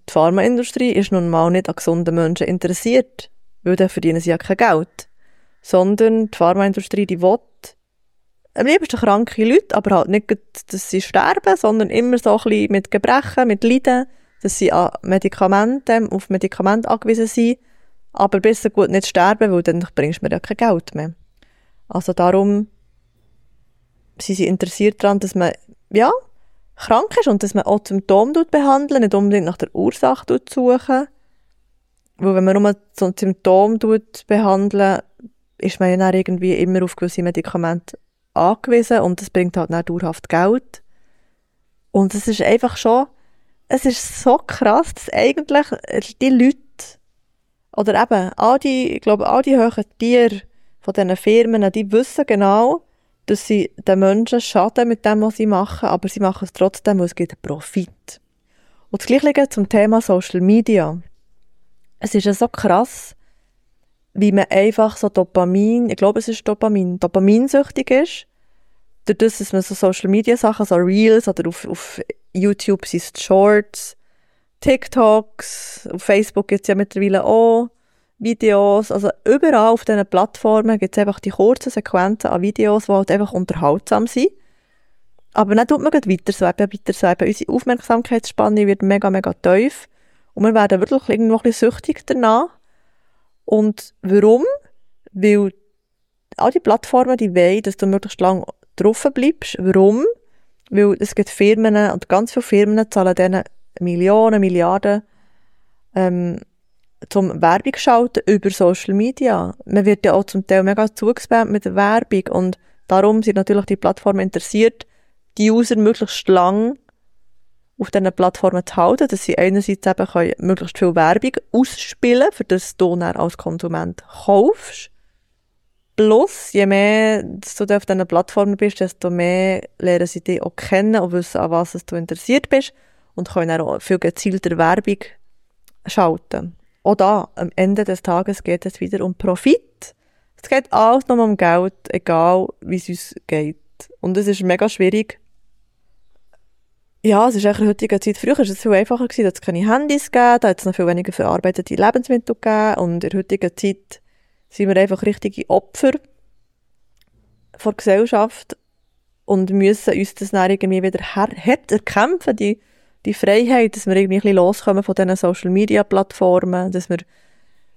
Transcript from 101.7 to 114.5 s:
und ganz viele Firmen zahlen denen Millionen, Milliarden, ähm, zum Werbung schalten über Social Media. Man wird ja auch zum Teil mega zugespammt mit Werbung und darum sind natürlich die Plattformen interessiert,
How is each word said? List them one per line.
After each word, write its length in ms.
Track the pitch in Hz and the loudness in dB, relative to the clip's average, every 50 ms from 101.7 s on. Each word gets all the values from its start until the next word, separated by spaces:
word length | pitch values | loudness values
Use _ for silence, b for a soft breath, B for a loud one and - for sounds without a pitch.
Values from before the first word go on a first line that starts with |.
| 208 208 208 208 | 2 2 2 0
und 180 | 214 190 - - | -2 -4 -2 0
ganz 240 | 180 196 233 - | 0 0 0 0
viele 120 | - 254 - | -4 -6 -2
Firmen 460 | - 214 202 208 208 214 220 220 - | 0 2 2 2 2 2 0 0 0
zahlen 240 | - 202 185 185 180 | 0 0 2 2 2
denen 260 | - 185 185 190 185 - - - - - - _ - | 2 2 2 0 -2 -4 -8 -14 -20 -20 -20 _ -6
Millionen, 600 | 175 175 175 175 180 190 208 220 220 226 220 208 | -4 -4 -2 0 2 4 4 4 4 4 4 2
Milliarden, 640 | 196 185 180 175 170 175 190 202 - 202 202 208 208 _ _ _ _ _ _ _ _ _ _ _ _ _ _ _ _ _ - | 2 2 2 0 0 0 0 0 0 0 -2 -2 -4 _ _ _ _ _ _ _ _ _ _ _ _ _ _ _ _ _ -4
ähm, 440 | 185 185 180 180 180 175 175 165 - - - _ _ _ _ _ _ _ _ _ _ - - | -2 -2 0 0 -2 -4 -4 -6 -8 -14 -18 _ _ _ _ _ _ _ _ _ _ -12 -4
zum 320 | - 202 190 170 - 151 | -2 -2 0 -2 0 0
Werbung 320 | 170 165 175 208 - 269 - | 2 2 2 2 0 -4 -6
schalten 460 | - - 269 240 233 240 240 - - - | -2 2 2 4 4 2 0 -2 -2 0
über 220 | 185 214 196 - 196 | 2 0 2 0 -2
Social 460 | 190 - 190 175 185 - - - 190 | 0 2 2 2 2 0 -2 -2 -2
Media. 600 | 202 220 254 269 - 269 240 202 175 175 185 - - - | 0 -2 -2 -2 -2 0 0 0 0 -2 -6 -10 -12 -6
Man 180 | - - 208 190 | -2 0 2 2
wird 220 | 208 202 - - | 2 2 2 2
ja 80 | 190 - | 2 2
auch 100 | 196 196 | 2 0
zum 220 | - - 196 - | -2 -4 -6 0
Teil 160 | - 190 190 | 2 2 2
mega 320 | 190 196 202 214 220 214 - | 2 2 2 0 0 -2 -2
zugespammt 560 | - 214 220 240 - - - 233 226 226 208 | -2 -2 -2 -2 -2 -2 0 0 2 2 0
mit 160 | 208 208 - 190 185 | -2 -4 -4 -4 -2
Werbung 480 | 196 202 202 220 233 - - 214 185 - - | 0 0 2 2 0 0 0 -2 -2 -2 -2
und 280 | - 180 185 185 185 - _ _ _ _ _ | -2 -2 -2 -2 -4 -6 _ _ _ _ _
darum 360 | - 185 190 196 214 220 220 | 0 2 4 4 4 2 2
sind 140 | 220 226 196 | 0 0 0
natürlich 300 | 196 190 - 202 202 196 | 0 0 0 0 0 0
die 100 | - 196 | -2 -4
Plattformen 440 | - - 180 190 - - 202 196 190 | -2 0 -2 -2 0 -2 -2 -2 0
interessiert, 680 | 190 190 - 208 - - | -2 -4 -6 -8 -8 -4